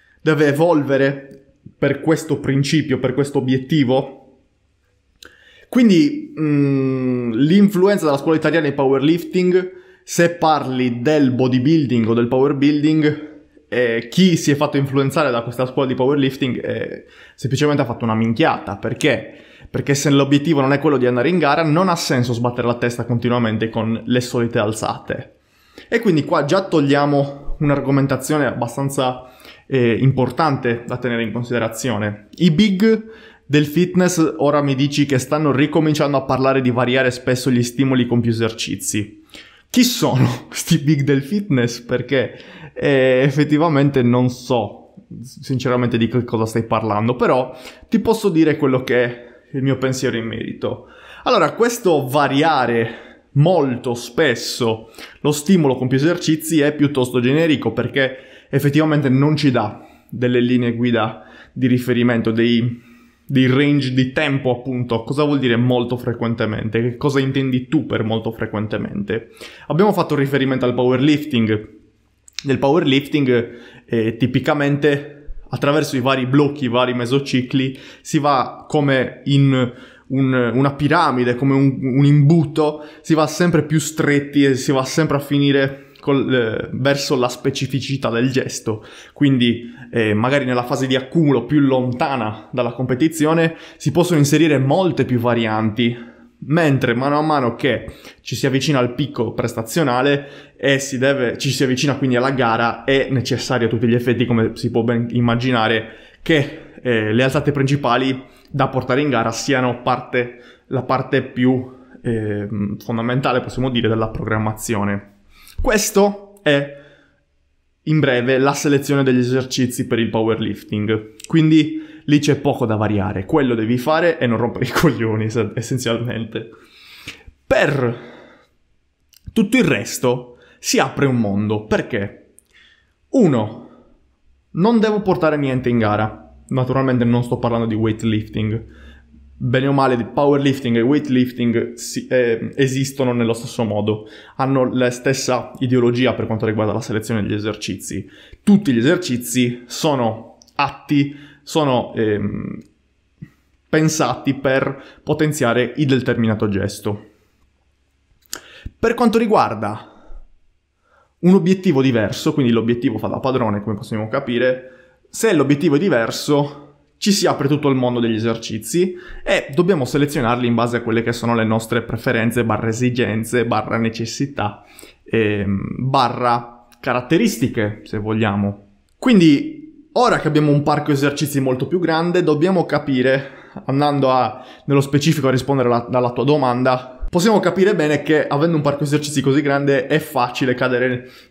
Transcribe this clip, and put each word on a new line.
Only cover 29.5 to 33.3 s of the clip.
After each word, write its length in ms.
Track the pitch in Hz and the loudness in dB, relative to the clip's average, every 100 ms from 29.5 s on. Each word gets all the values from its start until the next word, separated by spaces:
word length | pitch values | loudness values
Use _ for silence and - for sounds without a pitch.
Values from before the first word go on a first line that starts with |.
| - - | -20 -4
eh, 260 | 135 120 | 2 2
importante 920 | 110 131 127 123 - 156 127 120 117 - | 4 2 2 0 0 0 0 -2 -4 -6
da 100 | 123 | -6
tenere 240 | 123 117 | -4 -4
in 100 | 113 | -4
considerazione. 960 | 120 120 120 113 - 131 104 104 104 - - | -6 -4 -2 -2 -4 -4 -2 -4 -6 -14 0
I 140 | 170 | 2
big 600 | 156 208 185 226 220 - - - | 4 2 2 2 2 -2 -20 -20